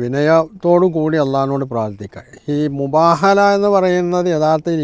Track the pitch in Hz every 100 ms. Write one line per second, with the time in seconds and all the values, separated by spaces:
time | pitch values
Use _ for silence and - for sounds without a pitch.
0 | 120 135 151 165 160 202 175 175 185 160
1 | 156 160 139 135 135 139 131 117 107 101
2 | 101 - - - - 147 151 139 139 151
3 | 170 147 196 202 202 202 202 202 185 180
4 | 175 180 180 156 156 156 165 165